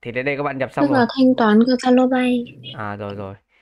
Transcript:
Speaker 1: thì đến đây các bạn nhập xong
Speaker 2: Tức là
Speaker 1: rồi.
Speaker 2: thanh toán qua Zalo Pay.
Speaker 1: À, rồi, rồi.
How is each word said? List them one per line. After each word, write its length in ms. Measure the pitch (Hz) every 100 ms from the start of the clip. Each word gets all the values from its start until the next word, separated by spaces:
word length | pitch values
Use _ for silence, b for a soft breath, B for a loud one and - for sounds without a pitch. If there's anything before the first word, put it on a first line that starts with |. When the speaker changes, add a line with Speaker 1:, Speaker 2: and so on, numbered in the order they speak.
Speaker 1:
thì 100 | 123
đến 140 | 117 131
đây 100 | 139
các 60 |
bạn 160 | 143 135
nhập 140 | 127
xong 120 | - 285
Speaker 2:
Tức 40 |
là 60 | 277
Speaker 1:
rồi. 80 | 233 269
Speaker 2:
thanh 180 | 262 254
toán 220 | 220 214
qua 160 | 240
Zalo 360 | 247 254 247 254
Pay. 340 | 254 254 247 240 - -
Speaker 1:
À, 220 | 143 104 101
rồi, 180 | 101
rồi. 200 | 101 98 98 _ _